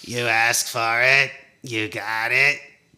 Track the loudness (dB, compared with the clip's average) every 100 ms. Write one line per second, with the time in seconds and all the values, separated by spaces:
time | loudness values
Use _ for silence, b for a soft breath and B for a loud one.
0 | -8 -4 0 2 2 0 -2 -4 -2 2
1 | 4 4 2 -4 -20 _ -8 -6 -6 -6
2 | -6 -4 0 2 2 0 -8 _ _